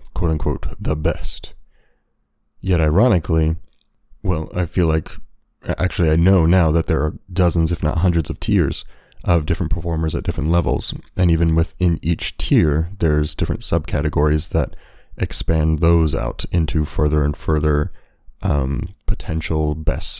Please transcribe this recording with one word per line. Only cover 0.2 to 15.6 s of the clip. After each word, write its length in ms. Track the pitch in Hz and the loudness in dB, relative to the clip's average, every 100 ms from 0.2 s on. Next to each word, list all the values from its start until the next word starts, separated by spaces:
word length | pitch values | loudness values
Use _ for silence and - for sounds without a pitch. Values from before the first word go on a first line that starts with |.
| 85 | 0
unquote, 340 | 78 78 69 - - | 2 0 0 -2 -2
the 160 | - 78 | -2 0
best. 580 | 82 - - - - - - _ _ _ _ _ _ _ _ _ | 0 0 0 -2 -10 -18 -20 _ _ _ _ _ _ _ _ _
Yet 200 | 92 85 | 0 2
ironically, 760 | 78 80 123 92 - 80 80 82 - _ _ _ - - | 4 4 4 2 2 2 2 -2 -8 _ _ _ -20 -8
well, 260 | - 80 78 95 | -2 -2 -2 -4
I 100 | 87 | -2
feel 220 | - 80 | 0 2
like, 240 | 80 - - - - _ _ | 2 -2 -8 -10 -16 _ _
a-, 160 | - - | -8 -4
actually 300 | 92 - 82 | -2 0 2
I 60 | 80 | 4
know 320 | 87 95 82 | 4 4 4
now 240 | 92 80 | 4 4
that 160 | 82 82 | 2 0
there 140 | 78 | 0
are 120 | 76 - - | -2 -4 -6
dozens, 400 | 87 90 82 80 | 0 2 2 0
if 120 | 85 | 0
not 160 | 73 80 | -2 0
hundreds 320 | 90 82 - | 2 0 -2
of 80 | - | -4
tiers 440 | - 101 76 - - - _ - | 0 2 2 -2 -10 -18 _ -10
of 220 | - 87 78 | 0 0 0
different 260 | 80 78 | -2 0
performers 440 | - 85 80 80 76 | 0 0 -2 -2 -2
at 80 | |
different 260 | - - 73 | -4 -2 0
levels. 440 | 85 80 - - - - - | 2 2 -2 -4 -8 -8 0
And 140 | 87 | 2
even 240 | 82 82 | 2 2
within 460 | 80 80 - 90 80 | 2 0 0 0 0
each 340 | 80 85 - - | -2 -4 -4 -4
tier, 520 | - 135 78 73 82 - | 0 2 2 2 -2 -2
there's 380 | 80 76 76 - | 0 2 0 -2
different 260 | 78 78 | -2 -2
subcategories 880 | - 85 - 78 76 78 76 78 - | -2 -2 -2 -2 -2 0 0 0 0
that 260 | 82 71 - - - - - | -2 -4 -6 -16 -20 -16 -8
expand 640 | 92 - - 80 | -6 -4 0 2